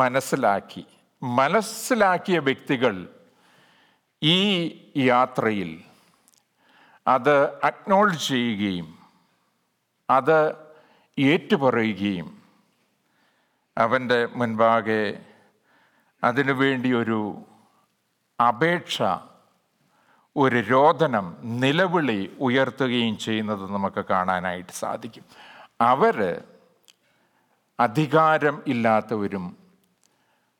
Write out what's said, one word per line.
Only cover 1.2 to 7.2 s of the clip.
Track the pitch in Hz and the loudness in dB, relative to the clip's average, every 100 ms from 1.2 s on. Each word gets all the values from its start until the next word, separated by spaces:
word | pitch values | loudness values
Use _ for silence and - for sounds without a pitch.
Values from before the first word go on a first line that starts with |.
| 131 123 | -4 0
മനസ്സിലാക്കിയ | 139 208 214 - - 240 196 180 - 170 135 | 2 2 -2 -8 -4 2 2 2 0 0 0
വ്യക്തികൾ | 131 - 135 123 95 87 - _ _ _ _ _ _ _ _ _ _ | -2 -4 0 0 -2 -8 -20 _ _ _ _ _ _ _ _ _ _
ഈ | 151 180 202 185 165 - - 147 127 | 0 2 2 0 -4 -8 -8 0 2
യാത്രയിൽ | 123 127 - 113 107 85 80 - _ _ _ _ _ _ _ _ _ _ _ - | 4 2 0 -2 -2 -6 -10 -20 _ _ _ _ _ _ _ _ _ _ _ 0
അത് | 127 | 2